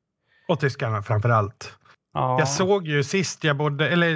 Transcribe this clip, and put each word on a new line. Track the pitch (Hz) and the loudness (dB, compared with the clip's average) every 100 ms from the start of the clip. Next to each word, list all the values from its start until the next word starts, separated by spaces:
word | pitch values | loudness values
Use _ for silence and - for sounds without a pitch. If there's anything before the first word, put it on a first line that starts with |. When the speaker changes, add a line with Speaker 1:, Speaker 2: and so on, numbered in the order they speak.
| _ _ _ _ - | _ _ _ _ -4
Speaker 1:
Och | 165 | -2
tyskarna | 139 - 120 107 | -2 -2 -4 -4
framför | - 107 120 | -2 0 2
allt. | 113 104 - - - _ _ _ | 2 0 -6 -18 -20 _ _ _
Speaker 2:
Ja. | - 127 127 | -4 0 0
Speaker 1:
Jag | 143 | 0
såg | 143 190 202 156 | 0 2 0 0
ju | 147 | -2
sist | 139 196 160 - | 0 0 -2 -2
jag | 156 139 | -2 0
bodde, | 151 143 156 | 0 0 0
eller | 175 170 | 2 2